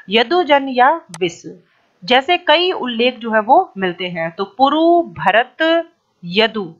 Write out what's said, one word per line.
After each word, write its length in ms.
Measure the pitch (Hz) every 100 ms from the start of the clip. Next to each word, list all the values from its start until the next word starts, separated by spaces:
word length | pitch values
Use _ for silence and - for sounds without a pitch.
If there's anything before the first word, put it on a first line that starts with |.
| -
यदुजन 600 | 214 233 359 311 285 269
या 320 | 247 254 330 - 165
विश 240 | 175 - 170 180 _ _ _ _
जैसे 340 | 180 247 269 349
कई 340 | 349 302 359
उल्लेख 480 | 370 254 226 247 247
जो 120 | 226
है 100 | 220
वो 300 | 208 302 370 190
मिलते 300 | 190 170 185
हैं। 240 | 175 165
तो 120 | 170
पुरु, 580 | 196 - 269 302 330 349
भरत, 840 | 339 160 185 202 240 - 320 330 330 _ _ _ 175
यदु, 480 | 180 220 220 175